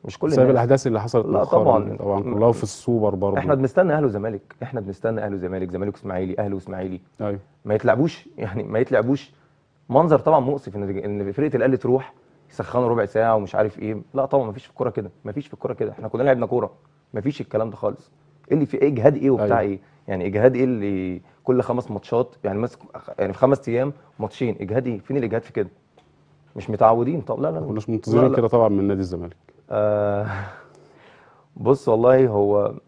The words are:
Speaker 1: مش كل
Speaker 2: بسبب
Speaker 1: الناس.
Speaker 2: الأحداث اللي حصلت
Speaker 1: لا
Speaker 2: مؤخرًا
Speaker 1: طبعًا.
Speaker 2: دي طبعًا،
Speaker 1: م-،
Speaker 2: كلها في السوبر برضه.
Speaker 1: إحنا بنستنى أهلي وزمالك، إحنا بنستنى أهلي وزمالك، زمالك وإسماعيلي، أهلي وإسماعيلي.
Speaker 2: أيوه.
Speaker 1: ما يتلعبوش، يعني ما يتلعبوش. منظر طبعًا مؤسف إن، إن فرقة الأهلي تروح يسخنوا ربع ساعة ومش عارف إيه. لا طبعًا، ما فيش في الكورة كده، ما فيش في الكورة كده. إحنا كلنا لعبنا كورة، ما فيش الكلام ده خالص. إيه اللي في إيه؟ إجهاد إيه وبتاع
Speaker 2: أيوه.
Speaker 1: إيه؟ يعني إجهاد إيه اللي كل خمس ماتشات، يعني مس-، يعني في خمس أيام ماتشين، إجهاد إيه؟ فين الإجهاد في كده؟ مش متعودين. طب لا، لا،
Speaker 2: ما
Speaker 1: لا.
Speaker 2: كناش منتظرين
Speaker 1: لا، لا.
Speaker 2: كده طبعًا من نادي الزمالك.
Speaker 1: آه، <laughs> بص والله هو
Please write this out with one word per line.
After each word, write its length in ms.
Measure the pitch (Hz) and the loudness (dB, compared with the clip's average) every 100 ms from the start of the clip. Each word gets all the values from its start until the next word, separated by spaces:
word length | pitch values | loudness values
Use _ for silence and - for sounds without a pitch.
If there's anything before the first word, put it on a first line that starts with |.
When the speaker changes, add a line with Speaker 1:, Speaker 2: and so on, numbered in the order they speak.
Speaker 1:
مش 140 | - - | -14 -4
كل 100 | 160 | 0
Speaker 2:
بسبب 120 | 143 | 4
Speaker 1:
الناس. 120 | 127 | 4
Speaker 2:
الأحداث 340 | 127 120 135 131 | 4 4 2 2
اللي 140 | 110 | -2
حصلت 260 | 113 120 110 | 0 0 2
Speaker 1:
لا 60 | |
Speaker 2:
مؤخرًا 280 | 104 - - | 0 4 4
Speaker 1:
طبعًا. 200 | - 110 101 | 6 4 0
Speaker 2:
دي 60 | 104 | -6
طبعًا، 240 | 101 98 | -4 -2
Speaker 1:
م-، 140 | 98 | -2
Speaker 2:
كلها 180 | 101 117 | 2 2
في 100 | 117 | 2
السوبر 520 | 107 - - 117 107 | -4 -6 -2 0 0
برضه. 240 | 95 101 101 | 0 -2 0
Speaker 1:
إحنا 160 | 139 | 0
بنستنى 380 | 139 131 - 185 | 0 2 2 2
أهلي 140 | 151 139 | 2 0
وزمالك، 480 | 101 107 101 _ - | -2 -6 -8 _ -14
إحنا 180 | 120 123 | -10 -8
بنستنى 400 | 95 98 113 110 | -8 -6 -4 -4
أهلي 100 | 104 | -4
وزمالك، 360 | 98 90 95 92 | -6 -6 -6 -6
زمالك 240 | 90 101 | -6 -6
وإسماعيلي، 440 | 98 98 92 92 92 | -8 -8 -6 -4 -4
أهلي 160 | 104 | -4
وإسماعيلي. 460 | 98 92 92 95 92 _ - | -6 -8 -10 -8 -10 _ -8
Speaker 2:
أيوه. 180 | 104 98 - _ | -8 -8 -12 _
Speaker 1:
ما 100 | - | -4
يتلعبوش، 540 | 107 120 113 160 - - - | 0 2 2 0 -4 -20 -10
يعني 240 | 104 104 | -8 -8
ما 160 | 104 107 | -4 -2
يتلعبوش. 540 | 131 120 117 139 - _ _ _ _ _ - | 0 0 0 -2 -6 _ _ _ _ _ 0
منظر 300 | 127 170 151 | 2 4 4
طبعًا 220 | - 156 | 4 2
مؤسف 360 | 127 139 - 101 | 2 -4 -6 -8
إن، 60 | 98 95 | -6 -6
إن 340 | 104 104 98 | -6 -4 -4
فرقة 240 | 101 147 120 | -2 -2 0
الأهلي 200 | 123 127 | 0 0
تروح 380 | 120 131 - _ _ _ _ | 2 0 -2 _ _ _ _
يسخنوا 380 | - - 123 123 | -12 -4 0 0
ربع 160 | 117 | 0
ساعة 300 | 101 110 113 110 | 0 2 2 2
ومش 180 | 95 | 0
عارف 240 | 98 107 - | 0 -2 -2
إيه. 240 | 107 107 - | -8 -8 -6
لا 100 | 135 135 | -4 0
طبعًا، 200 | 139 113 | 0 0
ما 60 | |
فيش 120 | 101 | -8
في 60 | - | -16
الكورة 200 | - 123 | -6 -4
كده، 200 | 117 95 _ | -4 -8 _
ما 80 | 104 | -10
فيش 140 | 107 - | -10 -10
في 80 | |
الكورة 180 | - - | -10 -8
كده. 180 | 120 107 | -4 -6
إحنا 160 | 104 110 | -6 -8
كلنا 140 | 117 | 0
لعبنا 240 | 131 127 117 | 2 2 2
كورة، 240 | 123 104 - _ _ _ | -2 -2 -8 _ _ _
ما 60 | 110 | -6
فيش 200 | 120 147 | -4 -6
الكلام 300 | - 110 110 | -6 -4 -4
ده 60 | 104 | -4
خالص. 340 | 107 - _ _ _ _ - | -6 -6 _ _ _ _ -2
إيه 60 | |
اللي 120 | 156 143 | 0 0
في 100 | - | 0
إيه؟ 60 | 147 | 0
إجهاد 280 | 127 127 143 | 4 2 2
إيه 140 | 139 | 0
وبتاع 160 | 117 104 117 | 2 2 0
Speaker 2:
أيوه. 0 | |
Speaker 1:
إيه؟ 180 | 101 95 _ _ - | 0 -6 _ _ -8
يعني 180 | 92 90 | -4 -2
إجهاد 300 | 101 123 123 | 4 4 4
إيه 80 | |
اللي 580 | 131 117 101 95 92 90 _ _ | 0 0 -4 -4 -6 -8 _ _
كل 180 | - 127 | 0 0
خمس 280 | 120 120 117 | 0 -4 -4
ماتشات، 440 | 101 - 117 127 - | -10 -4 -2 -2 -6
يعني 140 | 104 98 117 | -6 -4 -6
مس-، 120 | - - - - - | -8 -20 -18 -14 -6
يعني 140 | 98 | -6
في 60 | 92 | 2
خمس 300 | 131 135 - | 2 2 0
أيام 240 | 120 139 139 _ - | -2 -2 -6 _ -10
ماتشين، 380 | 107 - 123 - | -10 -4 -4 -4
إجهاد 260 | 95 117 127 | -2 -2 -2
إيه؟ 120 | 107 | -8
فين 180 | - 139 | -4 -4
الإجهاد 260 | 117 113 | -2 -4
في 100 | - | -6
كده؟ 160 | - 92 _ _ _ _ _ _ _ _ - | -6 -6 _ _ _ _ _ _ _ _ -14
مش 140 | - | -8
متعودين. 500 | 107 113 113 120 160 | 4 6 6 2 -2
طب 200 | 104 113 | -6 -4
لا، 80 | 147 | -4
لا، 40 | |
Speaker 2:
ما 60 | 160 | -4
Speaker 1:
لا. 60 | 156 | -6
Speaker 2:
كناش 220 | 107 107 | -6 -4
منتظرين 320 | 110 - 120 | -4 2 4
Speaker 1:
لا، 40 | 131 | 4
لا. 80 | 131 | 2
Speaker 2:
كده 120 | 113 | 2
طبعًا 200 | 120 110 | 4 4
من 160 | 98 101 | 2 0
نادي 120 | 98 | 0
الزمالك. 360 | 92 87 87 - _ _ _ | -2 -6 -10 -16 _ _ _
Speaker 1:
آه، 560 | 107 104 104 104 101 104 | -2 0 0 0 -2 -4
<laughs> 1300 | 98 98 - - - _ _ - - _ _ _ - | -8 -10 -16 -20 -20 _ _ -20 -20 _ _ _ -4
بص 320 | 110 139 - | 2 2 2
والله 400 | 110 123 131 131 | 4 6 6 4
هو 460 | 104 101 104 104 - | 4 2 2 0 -6